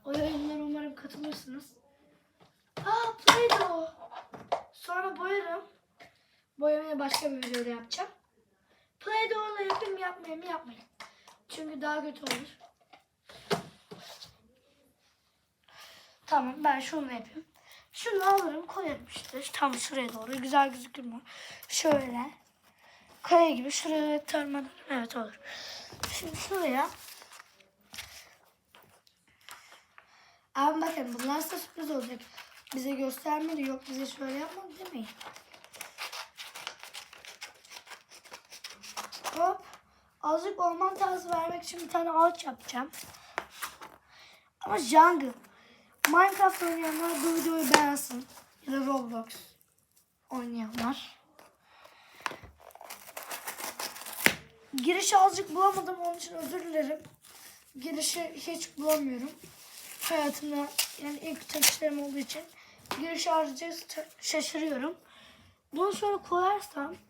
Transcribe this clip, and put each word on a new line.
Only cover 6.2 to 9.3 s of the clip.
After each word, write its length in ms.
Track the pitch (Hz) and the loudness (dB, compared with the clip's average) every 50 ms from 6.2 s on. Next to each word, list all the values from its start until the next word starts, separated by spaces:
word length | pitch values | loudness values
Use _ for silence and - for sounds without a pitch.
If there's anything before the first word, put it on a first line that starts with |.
| _ _ _ _ _ _ _ - | _ _ _ _ _ _ _ 0
Boyamayı 400 | 285 302 302 302 311 311 302 269 | 2 2 2 2 0 -2 -2 -2
başka 320 | 285 269 - - - 294 | 0 0 0 0 0 -2
bir 60 | 269 | -4
videoda 320 | 262 247 240 247 240 240 240 | -4 -4 -4 -2 -2 -2 -4
yapacağım. 420 | 240 226 233 - - 349 381 - - _ _ _ _ _ _ _ _ _ _ _ _ _ _ _ _ _ | -6 -8 -8 -8 -6 -6 -6 -8 -10 _ _ _ _ _ _ _ _ _ _ _ _ _ _ _ _ _
Play-Doh'la 600 | - 403 427 440 440 - | -6 0 2 2 2 2